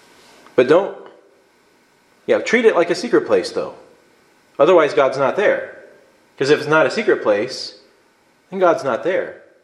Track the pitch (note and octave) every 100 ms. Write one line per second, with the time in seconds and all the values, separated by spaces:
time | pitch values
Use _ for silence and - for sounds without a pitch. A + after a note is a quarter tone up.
0 | _ _ _ - - - B2 D#3+ G3 -
1 | - - _ _ _ _ _ _ _ _
2 | _ _ - A2 - A#3 A3+ D#3+ E3+ F3
3 | B3 D#3+ A#2+ G#2+ - - E2 - - _
4 | _ _ _ _ _ - C#3+ F3+ D3 D3
5 | C3+ C3+ C3+ D3+ G3+ - - - - _
6 | _ _ _ _ C3+ D3 D3 D#3 C3+ G#3+
7 | G#3+ D3 A#2 G#2 A#2+ - - - _ _
8 | _ _ _ _ _ F#3+ F3+ D#3+ C#3 A2+
9 | E3 F#3 E2+ - _ _